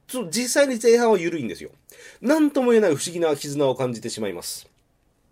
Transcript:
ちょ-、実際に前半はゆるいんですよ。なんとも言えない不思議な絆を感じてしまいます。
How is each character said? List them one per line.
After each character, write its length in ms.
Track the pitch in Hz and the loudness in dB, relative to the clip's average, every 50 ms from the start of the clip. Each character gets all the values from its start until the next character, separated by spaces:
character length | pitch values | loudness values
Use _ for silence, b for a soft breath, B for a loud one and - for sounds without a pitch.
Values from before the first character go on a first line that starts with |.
| _ | _
ち 120 | - - 254 | -10 -8 -8
ょ-、 100 | 214 165 | -8 -6
実 340 | 156 226 247 240 - 302 | -4 -4 -4 -2 2 2
際 60 | 285 269 | 2 2
に 100 | 254 220 | 0 2
前 160 | 247 233 233 240 | 4 4 4 6
半 120 | 240 220 | 4 2
は 80 | 220 175 | 2 2
ゆ 120 | 160 170 | 0 -2
る 80 | 165 160 | -4 -4
い 60 | 123 | -6
ん 40 | 104 | -6
で 60 | 85 | -8
す 100 | - 76 | -10 -14
よ。 60 | - - _ _ B B B B B B B | -18 -20 _ _ B B B B B B B
な 180 | - 240 302 320 | 0 0 2 4
ん 120 | 302 285 | 4 2
と 120 | - 277 | 2 2
も 100 | 254 240 | 2 4
言 80 | 233 220 | 4 4
え 20 | |
な 60 | 214 180 | 4 4
い 80 | 147 | 0
不 60 | 135 | 0
思 120 | - 180 170 | -4 -8 -4
議 60 | 180 | -2
な 140 | 170 156 147 | 0 0 0
絆 320 | 139 - 151 139 147 147 | -2 -4 -8 -2 0 0
を 80 | 135 123 | 0 0
感 200 | - 131 127 120 | 0 -2 -4 -4
じ 80 | 110 | -6
て 80 | 104 117 | -8 -10
し 100 | - 110 | -8 -6
ま 80 | 110 98 | -6 -6
い 60 | 87 | -6
ま 80 | 85 | -8
す。 260 | - - - - - _ _ _ _ _ _ _ _ _ _ _ _ _ | -10 -12 -12 -14 -16 _ _ _ _ _ _ _ _ _ _ _ _ _